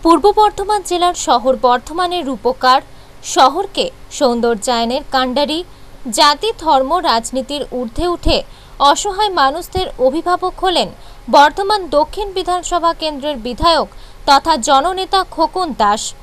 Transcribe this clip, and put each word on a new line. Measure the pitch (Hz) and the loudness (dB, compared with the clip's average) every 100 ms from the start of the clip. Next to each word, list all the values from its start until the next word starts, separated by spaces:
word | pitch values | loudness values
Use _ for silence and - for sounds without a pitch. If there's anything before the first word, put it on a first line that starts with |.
পূর্ব | 330 330 403 415 | 4 4 4 4
বর্ধমান | 415 415 392 415 359 | 2 0 -4 -4 -2
জেলার | 359 349 | 0 0
শহর | 339 - 240 240 254 | -2 0 0 2 2
বর্ধমানের | 247 247 - 311 359 359 269 | 2 2 -2 -4 -4 -4 -6
রূপকার, | 254 240 254 254 262 - - - - | -4 -4 0 2 2 0 -20 -20 -18
শহরকে | - - 269 294 392 - 196 - - | -6 4 4 4 -6 -4 -6 -8 -16
সৌন্দর্যায়নের | - 277 240 233 226 262 233 233 262 277 | 0 0 2 0 -2 -2 -2 -2 -4 -2
কাণ্ডারি, | 262 254 247 294 311 359 - - - 262 | -2 0 -2 -2 -4 -8 -16 -20 -14 -8
জাতি | 220 302 294 427 453 | 2 2 2 -4 -4
ধর্ম | 320 277 262 339 | 2 2 2 0
রাজনীতির | 339 233 226 254 254 285 - | 0 -2 -2 -6 -6 -8 -8
ঊর্ধ্বে | 247 240 - 349 | -8 -8 -4 -4
উঠে | 349 - 220 - - - - | -2 0 0 -2 -16 -20 0
অসহায় | 277 294 - 381 427 | 2 2 -2 -2 -2
মানুষদের | 349 269 302 349 370 370 - | 2 0 0 -6 -6 -6 0
অভিভাবক | 254 294 349 349 370 359 | 0 0 -2 -2 -2 -2
হলেন | 370 330 202 - - - - | -2 0 -2 -6 -20 -18 2
বর্ধমান | 226 294 302 392 427 349 | 6 6 4 -2 -2 0
দক্ষিণ | 294 302 - 415 | 0 0 -4 -8
বিধানসভা | 370 349 359 349 349 339 | -6 -4 -4 -2 -2 0
কেন্দ্রের | 330 311 294 285 285 | -2 -6 -6 -6 -6
বিধায়ক | 220 240 339 320 220 - - - - | -8 0 2 2 0 -8 -20 -8 2
তথা | 277 320 311 | 2 4 -2
জননেতা | 226 269 320 381 381 381 370 | 2 2 2 -4 -2 -2 -2
খোকন | - 330 370 359 208 | -2 -2 -2 -6 0
দাস। | 208 208 - - | 0 0 -4 -12